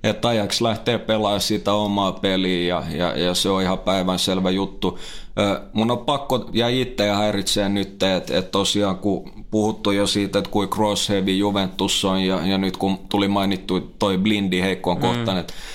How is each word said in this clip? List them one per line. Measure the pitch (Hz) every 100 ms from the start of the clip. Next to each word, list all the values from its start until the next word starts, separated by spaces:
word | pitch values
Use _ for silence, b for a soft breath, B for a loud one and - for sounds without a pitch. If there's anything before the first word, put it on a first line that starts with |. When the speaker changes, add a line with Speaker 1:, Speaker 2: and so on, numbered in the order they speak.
Speaker 1:
et | 107 98 120
Ajax | 113 98 -
lähtee | 117 107 - 113
pelaamaan | - 110 104 101
sitä | - 104 98
omaa | 104 104 101 95
peliä | 92 98 95 92 90 87 87
ja, | 76 78
ja, | 87 -
ja | 87
se | 90 98
on | 95
ihan | 92 92
päivänselvä | - 95 92 90 - 95 92
juttu. | 95 95 - 92 B B B B -
Ö, | 101 95 -
mun | 104 113
on | 120 -
pakko, | 139 - 127 -
ja | 101 117
itse | 127 123 - 104
häiritsee | 101 107 101 95 - 98
nyt, | 101 98 -
et, | 95 127 -
et | - 180
tosiaan | 196 196 101 101 92
kun | 104 95 - - -
puhuttu | 107 107 107 104
jo | 101 98
siitä, | 104 98 101
että | 92
kuin | 107 98
crossheavy | 98 104 98 - 101 95
Juventus | 95 101 101 92 - 98 - 98
on, | 95
ja, | 95 92 87
ja | 98
nyt | 95 92
kun | 98 95 -
tuli | 101 101
mainittu | 101 98 92 - 92 - -
toi | 101 95
Blindi | 104 107 98 90
heikkoon | 95 90 - 85
Speaker 2:
Mm. |
Speaker 1:
kohtaan, | 92 120 117 92
et | 85 B B